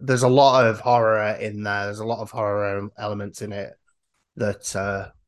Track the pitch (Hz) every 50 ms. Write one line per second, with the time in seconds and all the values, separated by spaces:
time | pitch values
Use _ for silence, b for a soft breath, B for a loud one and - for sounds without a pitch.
0 | 139 131 131 120 127 123 127 139 139 135 127 131 120 113 107 101 - 123 120 120
1 | 113 110 110 107 104 104 107 - 110 107 104 104 104 101 101 101 101 101 104 107
2 | 110 113 113 110 110 107 - 117 107 101 101 104 101 101 98 101 101 101 - -
3 | 107 104 104 101 101 101 - - 107 104 101 101 98 - - _ _ _ _ _
4 | _ _ _ _ _ _ _ - 107 104 98 - - - - 95 98 101 98 98
5 | 95 - - _ _